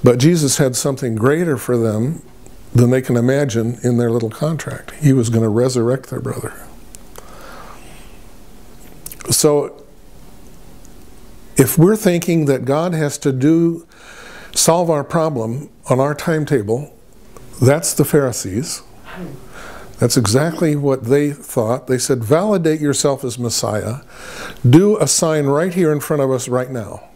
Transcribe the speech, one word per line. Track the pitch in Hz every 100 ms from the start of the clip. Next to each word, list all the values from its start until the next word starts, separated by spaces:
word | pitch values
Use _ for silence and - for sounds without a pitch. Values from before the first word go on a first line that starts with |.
But | 131 123
Jesus | 143 175 143 -
had | 139 120
something | 151 131 127 110
greater | 120 156 175 127
for | - 123
them | 113 107 123 165 - - - - -
than | 120 120
they | 127
can | 131 120
imagine | 120 139 143 107 113 120
in | 120 120
their | 120
little | 117 113
contract. | - 151 160 - 123 - -
He | 147
was | 131 113
gonna | 113 113
resurrect | 107 127 123 117 135 -
their | 127
brother. | 120 - - - - - - - - - - - - - - - - - - - - - - - - - - - - - -
So | - 151 147 139 - - - - - - - - - - - - - - - - - - -
if | 127 -
we're | 175 214
thinking | 185 175 175 170
that | 147 131
God | 120 143 175
has | 165 147 -
to | 147
do, | 131 139 165 170 165 - - - - - - -
solve | - - 165 170
our | 151
problem | 139 165 160 139 113 123 - - -
on | 127
our | 139
timetable, | 147 - 156 147 143 104 117 147 - - - - - - -
that's | 120 147 -
the | -
Pharisees. | 147 156 135 110 95 98 160 - - - - - 175 135 - - - - - -
That's | 127 135
exactly | 110 120 165 160 165 147
what | 143 131
they | 110 143 147
thought. | 143 - - 110 127 -
They | 127
said, | - 131
"Validate | 107 151 208 196 160 156
yourself | 147 131 147 131
as | 127 123
Messiah. | 120 - 113 107 104 127 - - - - - - 123
Do | 143 202 208
a | 151
sign | - 165 156 139
right | 143 185
here | 175 160
in | 147
front | - 151
of | 135
us | 131 120
right | 127 127
now." | 127 98 - -